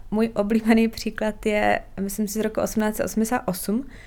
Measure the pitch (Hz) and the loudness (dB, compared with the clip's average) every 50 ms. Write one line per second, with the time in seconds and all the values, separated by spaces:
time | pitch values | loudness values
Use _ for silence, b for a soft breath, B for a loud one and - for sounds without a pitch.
0 | - - - 214 226 226 - - 208 202 226 220 214 220 226 226 226 226 226 - | -8 -4 0 0 0 0 0 -2 0 2 2 2 4 6 6 6 6 2 0 -4
1 | - 220 208 - 220 214 214 - - 220 208 208 208 104 104 - - - - - | -6 -6 -4 -2 -4 -4 -4 -2 -2 0 0 2 4 4 2 2 -2 -6 -8 -6
2 | 196 196 202 - 214 202 - 220 214 220 220 - - 185 - 220 214 214 214 - | -6 -4 -2 -4 -4 -2 -2 -2 -2 0 0 0 -2 0 0 0 0 0 0 -2
3 | - 190 - 220 220 220 247 247 - - 180 185 - - 202 233 277 B B B | -4 -2 0 0 0 2 0 -2 -2 -2 -4 -4 -2 -2 -2 -2 -4 B B B
4 | B | B